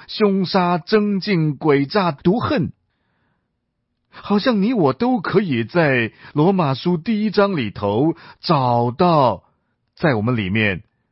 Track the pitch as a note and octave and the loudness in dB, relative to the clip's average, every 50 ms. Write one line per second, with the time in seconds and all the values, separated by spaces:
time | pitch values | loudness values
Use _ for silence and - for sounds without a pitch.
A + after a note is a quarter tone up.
0 | - - - - G#3+ G3+ G3 G3 F#3+ D#3+ - G3 F3+ F3 F3+ F3 D#3 - A3+ G#3+ | -4 -6 -4 0 0 2 2 0 -2 0 0 0 0 0 0 -2 -2 0 0 0
1 | G#3 G#3 G3+ F#3+ E3+ G#3 G3+ E3 D#3+ D3+ C#3+ C3 - D#3 C#3+ C#3 C#3 C3+ - G#3+ | 2 0 -2 -2 -2 -2 0 0 0 0 -2 -2 0 2 2 2 2 0 -2 -2
2 | F#3+ F3 D3+ - - F3+ F#3+ B3 - - D#4 B3 C#3+ - - _ _ _ _ _ | -2 -2 -2 -2 0 0 0 0 0 -2 -2 -2 -2 -4 -6 _ _ _ _ _
3 | _ _ _ _ _ _ _ _ _ _ _ _ _ _ _ _ _ _ _ _ | _ _ _ _ _ _ _ _ _ _ _ _ _ _ _ _ _ _ _ _
4 | _ _ - - - - G3+ G#3 - C4+ A#3+ G3+ F#3+ A3+ C4+ A3+ E3 D#3 D3+ - | _ _ -20 -12 -4 -2 0 0 2 2 0 0 0 0 0 2 2 0 0 0
5 | A#3 B3 B3+ A#3 - - - F#3+ A3 F3 C3 A2+ A#2 A2 - F3 E3 D3 C3+ B2 | 0 -2 -2 -2 -2 -2 0 0 0 0 -2 -2 -2 -2 0 0 2 2 2 0
6 | A#2 G#2+ - _ - - - D3 D3+ F#3 G3+ F#3 E3 C#3 C3 B2 - F3 F3+ E3 | -2 -2 -6 _ -18 -6 -2 0 2 2 2 2 0 -2 -2 -2 -2 -2 -2 -2
7 | D#3+ - A3+ G#3 G#3+ G#3+ F3 G#3 G3+ G3+ G3 D#3 A#2+ G#2 - - G#2 G2+ G2+ A2 | -2 -4 -4 -2 -2 -2 0 2 0 2 0 -2 -4 -6 -6 -4 -4 -2 0 0
8 | C#3+ D#3+ D#3+ - - - - _ - - E3+ C#3+ C3 B2 A#2+ A#2+ A#2+ A#2+ A#2+ - | 0 0 -2 -4 -10 -20 -20 _ -2 0 0 2 2 2 2 0 0 0 0 0
9 | F#3+ F3+ E3+ D3+ C3+ A#2+ G2+ F2 - _ _ _ _ _ _ _ _ _ _ - | 2 2 4 4 4 2 0 -2 -6 _ _ _ _ _ _ _ _ _ _ -4
10 | - D#3+ C3 G#2+ G#2 A#2 B2+ A2+ G2+ F2+ G2 A2 A2 G#2 F#2+ E2 - _ _ _ | -2 0 0 0 0 0 0 -2 -2 -2 -2 0 0 0 -2 -4 -8 _ _ _
11 | _ _ | _ _